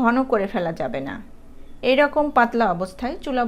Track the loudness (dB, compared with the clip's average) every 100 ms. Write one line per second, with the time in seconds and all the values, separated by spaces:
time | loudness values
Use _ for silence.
0 | 2 2 2 0 0 -2 -4 -4 -4 -6
1 | -8 -10 -14 -18 -18 -16 -16 -4 2 4
2 | 4 4 2 4 2 2 2 0 -4 -6
3 | -8 -6 -4 -2